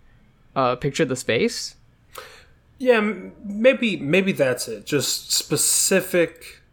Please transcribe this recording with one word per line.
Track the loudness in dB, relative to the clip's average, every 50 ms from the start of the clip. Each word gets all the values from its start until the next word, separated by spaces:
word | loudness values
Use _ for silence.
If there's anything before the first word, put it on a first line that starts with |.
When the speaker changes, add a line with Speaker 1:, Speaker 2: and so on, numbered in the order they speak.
| _ -20 -20 -20 _ _ _ _ _ _ _
Speaker 1:
uh, | 0 0 0 0
picture | -2 -4 -4 0 0 0
the | 0 -2
space. | -4 -2 -2 0 2 0 0 -2 -4 -10 -12 -14 _ _ _ _ _ _ _ -20 -20 -20 -20 -20 -20 -20 -20 -20 _ _ _ _ -2
Speaker 2:
Yeah, | 2 4 4
m-, | 4 4 0 -2 -6 -10 -16 -18 -16 -14
maybe, | -10 -6 4 4 4 4 4 0 -2 -2
maybe | -2 -2 2 2 2 2 2
that's | 0 2 2 0 0 -2 -4
it. | -8 -10 -12 -6
Just | -2 -2 -2 0 -2 -4 -6 -6 -4
specific | -4 -4 -2 -2 -2 0 0 0 2 2 2 2 2 2 0 2 0 0 0 0 -2 -12 -20 -20 -20 -20 _ _